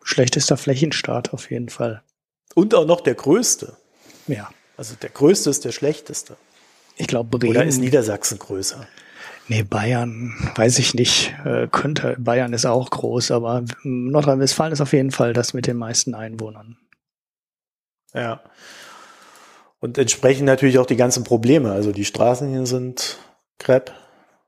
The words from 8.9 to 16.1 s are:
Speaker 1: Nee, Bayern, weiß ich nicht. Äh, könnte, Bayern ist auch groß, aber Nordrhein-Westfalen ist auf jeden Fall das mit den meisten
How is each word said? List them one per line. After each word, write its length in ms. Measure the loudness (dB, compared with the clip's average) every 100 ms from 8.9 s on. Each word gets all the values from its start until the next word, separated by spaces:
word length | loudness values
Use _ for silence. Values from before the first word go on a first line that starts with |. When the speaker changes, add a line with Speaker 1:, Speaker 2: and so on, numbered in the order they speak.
| -20 -20 -20 -20 -16 -4
Speaker 1:
Nee, 140 | -4
Bayern, 720 | -2 -2 0 0 -2 -6 -10 -6 -6 2
weiß 240 | 4 4
ich 160 | 2 2
nicht. 400 | 2 2 -2 -6 -4
Äh, 220 | -2 0
könnte, 480 | 0 0 -2 -2 -4
Bayern 360 | 0 0 0
ist 120 | -2 0
auch 240 | 0 0
groß, 400 | -6 -4 -2 0
aber 340 | 0 0 -2 -4 -8
Nordrhein-Westfalen 920 | -6 -4 0 2 2 2 2 0 -2
ist 80 | 0
auf 120 | 2
jeden 180 | 2 2
Fall 220 | 0 0
das 200 | 0 -2
mit 140 | -2 -4
den 100 | -4
meisten 380 | -4 -4 -4